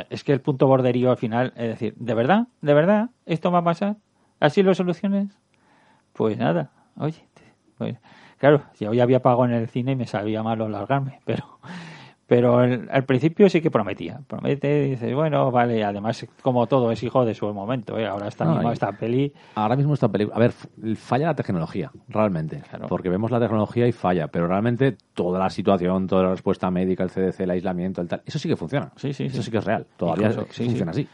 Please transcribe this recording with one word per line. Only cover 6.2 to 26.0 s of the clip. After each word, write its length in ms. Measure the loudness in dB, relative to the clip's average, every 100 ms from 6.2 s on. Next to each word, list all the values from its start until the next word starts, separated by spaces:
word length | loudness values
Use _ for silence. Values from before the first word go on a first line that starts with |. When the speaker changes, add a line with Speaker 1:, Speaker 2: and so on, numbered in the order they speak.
| -2 0
Speaker 1:
nada, 320 | 0 0 -4 _ _ -8
oye, 260 | -8 -8 _ _ _ _ _ -10
pues, 200 | -8 -8 _ -20 -20 _
claro, 240 | 4 4 2 _
yo 140 | -2
ya 100 | 2
había 180 | 4 4
pagado 220 | 4 4
en 80 | 2
el 160 | 0 -2
cine 240 | -4 -4
y 40 | -4
me 100 | -4
sabía 340 | -4 -4 -2
malo 280 | -2 -2 -4
largarme, 500 | -6 -2 -2 -2 -8 -6
pero, 340 | -6 -6 -20 -18 -16 -16 -18 -20 _ _
pero 380 | 4 6 4
el, 240 | 4 0 -2
al 140 | -2
principio 460 | 2 2 2 4 4
sí 100 | 6
que 100 | 2
prometía. 520 | 0 -2 -6 -8 -10 -12
Promete, 580 | -4 -2 -2 0 0
dices, 300 | 0 -2 -4
"Bueno, 380 | -2 0 2 2
vale", 320 | 2 2 2
además, 420 | 0 -2 -4 -6 -10 _
como 260 | 0 2 2
todo, 220 | 2 2
es 100 | 0
hijo 220 | 0 2 0
de 80 |
su 200 | 0 -6
momento, 460 | -6 -6 -6 -6 -6
¿eh? 80 | -4
Ahora 220 | -6 -8
esta 160 | -2 0
Speaker 2:
No, 80 |
Speaker 1:
misma, 160 | 0 0
Speaker 2:
y 40 |
Speaker 1:
esta 200 | -2 -4
peli 400 | -4 -2 0 -2 -6 -10 -2
Speaker 2:
ahora 200 | 0 2
mismo 180 | 2
esta 140 | 2 2
peli, 220 | 2 0
a 60 | 2
ver, 120 | 2
f-, 440 | 0 -14 -10 -6 -6
falla 300 | -2 0 0
la 100 | -2
tecnología, 560 | -2 -2 -4 -6 -8 -12 -6
realmente. 540 | 0 0 0 -4 -8 -12
Speaker 1:
Claro. 180 | -14 -6
Speaker 2:
Porque 220 | -4 -2
vemos 200 | -2 0
la 120 | 0
tecnología 440 | 0 0 0 0 0
y 40 |
falla, 380 | 0 0 0 -2
pero 180 | -2 0
realmente 480 | 0 0 0 0 -2 _
toda 240 | -6 -2 -2
la 120 | -2
situación, 580 | 0 2 2 2 0